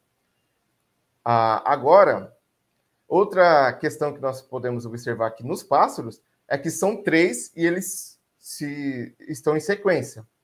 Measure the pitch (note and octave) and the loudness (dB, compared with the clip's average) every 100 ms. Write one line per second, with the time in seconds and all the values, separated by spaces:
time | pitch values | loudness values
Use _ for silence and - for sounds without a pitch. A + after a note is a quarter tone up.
0 | _ _ _ _ _ _ _ _ _ _ | _ _ _ _ _ _ _ _ _ _
1 | _ _ A#2+ A#2 A2+ A2 - C#3 B2+ F#3 | _ _ 0 2 2 0 0 0 6 6
2 | F3 G#2+ G2 _ _ _ _ _ _ _ | 6 4 -4 _ _ _ _ _ _ _
3 | - E3+ G3+ F#3 F3 D3+ C3 - D3+ D3+ | -2 2 2 4 6 6 4 0 -6 -4
4 | D3 C#3+ C3+ B2+ - C3 B2 A#2+ A2+ A#2 | -6 -4 -8 -8 -10 -8 -6 -6 -8 -10
5 | B2 A2 A2 - A#2+ F3 - C#3+ A#3+ - | -6 -4 -4 -4 -8 -8 0 2 2 -2
6 | A#2 - _ _ - C#3 E3 D#3 F#3+ A3+ | -12 -12 _ _ -6 -6 -4 -2 -2 -2
7 | - D#3+ F#3 A#3+ - D#3+ E3+ F3+ F#3+ - | 0 2 2 0 -10 -2 -2 0 -6 -12
8 | - _ _ _ - - D3 C#3+ C#3 B2+ | -14 _ _ _ -18 -10 -10 -6 -6 -6
9 | A#2 _ - D#3 - D3+ D#3 G3+ F#3+ D#3+ | -10 _ -14 -6 -2 -2 -2 -2 0 0
10 | A#2+ - - _ | -2 -12 -20 _